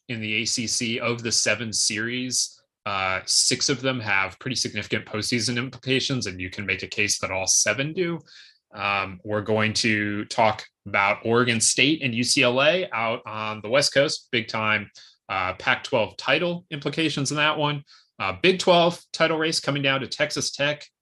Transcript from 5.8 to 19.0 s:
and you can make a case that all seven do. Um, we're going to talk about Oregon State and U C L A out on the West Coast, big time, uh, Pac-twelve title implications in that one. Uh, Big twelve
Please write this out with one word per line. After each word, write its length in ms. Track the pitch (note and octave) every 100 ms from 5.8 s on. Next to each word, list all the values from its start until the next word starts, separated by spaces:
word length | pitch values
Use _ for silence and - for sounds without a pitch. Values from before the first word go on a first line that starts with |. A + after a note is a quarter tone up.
| C3 C3 - B2+ A2
and 140 | F#2
you 100 | F#2
can 160 | G#2+ G2
make 160 | F#2+
a 60 | F#2+
case 320 | - G#2 -
that 100 | F#2+
all 160 | F#2+ F#2+
seven 460 | - G#2+ A2 C#3+
do. 260 | E3+ E3+ E3 - - - _ _
Um, 460 | G#2+ G2+ G2+ F#2+ F2+
we're 200 | G#2+ G#2+
going 300 | G2+ A2 G#2+
to 500 | G#2 A#2 G#2+ G#2 G#2
talk 400 | - - A2 G2+ - _ G2+
about 300 | G2+ G2 G#2
Oregon 360 | A2+ A#2 B2 A2+
State 420 | - - C3 D#3+
and 100 | C3+
U 120 | A#2
C 180 | B2 C#3+
L 180 | B2 B2+
A 280 | D3 F3+ F3+
out 280 | A2+ A2+ B2
on 360 | G#2+ G#2+ G#2+ G#2+
the 80 | G#2
West 260 | A#2+ A#2
Coast, 360 | C#3 D3+ - -
big 160 | A#2+ A2+
time, 420 | A2 G#2+ G#2+ G2+ - - _ -
uh, 240 | F#2+ F#2
Pac-twelve 640 | F#2+ - B2 - B2 G2+ -
title 480 | - D3+ F3 F3 -
implications 580 | D3+ D3 C#3+ D#3+ D3+ C3+
in 60 | D3
that 200 | D3+ D3+
one. 280 | D3 D3 - - _ -
Uh, 140 | G2 F2+
Big 160 | F3+ F#3
twelve 420 | - E3+ E3+ E3+